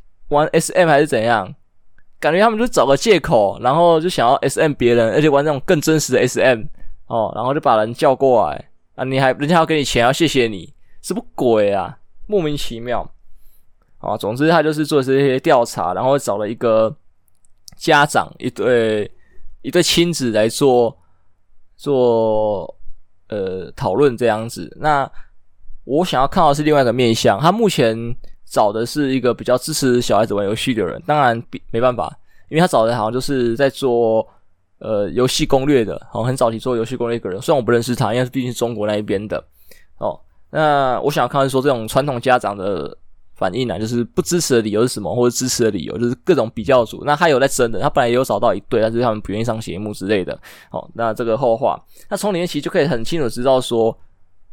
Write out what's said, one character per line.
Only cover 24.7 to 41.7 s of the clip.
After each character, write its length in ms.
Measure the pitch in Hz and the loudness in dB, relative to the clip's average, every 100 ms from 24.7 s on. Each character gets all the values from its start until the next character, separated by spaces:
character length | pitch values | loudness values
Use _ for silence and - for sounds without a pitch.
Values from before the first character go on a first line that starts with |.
| - | -6
那 280 | 151 143 131 - - - - - - - | 0 0 -2 -8 -14 -16 -20 -18 -12 -12
我 200 | - 143 | -4 -2
想 160 | 180 135 | 0 0
要 80 | 135 | 0
看 140 | 165 | 4
到 80 | 156 | 2
的 60 | 143 | 4
是 80 | |
另 100 | 151 | 2
外 80 | 147 | 4
一 20 | |
个 80 | 127 | 2
面 220 | 120 120 | 2 2
向， 260 | 113 120 101 | 4 2 4
他 120 | 156 | 2
目 180 | 214 214 | 2 2
前 260 | - 117 113 117 - - - | 2 0 0 -6 -6 -10 -14
找 280 | - - 107 | -4 0 2
的 120 | 110 | 0
是 300 | 120 147 139 | -4 -2 0
一 80 | 131 | 0
个 100 | 123 | 0
比 120 | 110 | 0
较 120 | 110 123 | 0 -2
支 160 | - | -2
持 300 | 151 131 123 | -2 2 2
小 160 | 117 101 | 2 2
孩 80 | 107 | 2
子 80 | |
玩 100 | 101 | -2
游 120 | 101 113 | -2 -2
戏 180 | - | -2
的 100 | 110 | -2
人， 160 | 87 - - | -4 -4 -2
当 100 | 151 | 2
然 200 | 131 117 - | 2 0 -6
比-， 100 | - - | -14 -8
没 100 | 113 | -2
办 160 | 127 123 | 0 -2
法， 160 | 80 - - - - | -6 -10 -20 -20 -4
因 60 | 147 | 0
为 40 | |
他 60 | 175 | 2
找 220 | 127 113 | 2 2
的 100 | 120 | 0
好 60 | |
像 100 | 107 | -2
就 80 | 123 | -2
是 340 | 127 135 120 117 | -2 -2 0 0
在 140 | 139 | 0
做， 580 | - 135 120 113 110 - _ _ _ _ - | 0 0 2 2 0 -2 _ _ _ _ -12
呃， 280 | - 104 101 | -6 -4 -2
游 180 | 90 127 | 0 0
戏 180 | - 151 | 0 2
攻 220 | 135 139 | 2 4
略 180 | 135 104 | 2 2
的， 100 | - - | -6 -8
哦， 120 | 113 | -4
很 120 | 117 131 | -2 0
早 140 | 120 | 0
期 80 | 113 | 0
做 180 | 127 120 | -4 -4
游 80 | |
戏 140 | 113 127 | -4 -4
攻 100 | 117 | -4
略 100 | 117 | -4
一 20 | |
个 100 | 107 | -6
人， 100 | 92 | -6
虽 140 | - | 0
然 60 | 147 | 0
我 40 | |
不 80 | 113 | 2
认 120 | 117 | 2
识 100 | 117 | 0
他， 220 | 120 110 120 | -2 0 0
因 40 | |
为 80 | 127 | -2
毕 100 | 135 | -4
竟 100 | 123 | -6
是 60 | 117 | -4
中 160 | 120 | -4
国 140 | 110 104 | -2 -2
那 100 | 104 | -2
一 40 | |
边 240 | 107 98 107 | -2 -4 -4
的， 160 | - - _ - - - - | -8 -10 _ -20 -20 -20 -8
哦。 200 | 101 - - _ - | -8 -8 -14 _ -8
那 500 | - 156 143 131 120 | -2 0 2 0 -2
我 100 | - | -2
想 100 | 151 | -2
要 60 | 123 | -2
看 120 | 143 | 0
到 40 | |
是 80 | 135 | 0
说 100 | 131 | 0
这 80 | |
种 180 | 139 | 0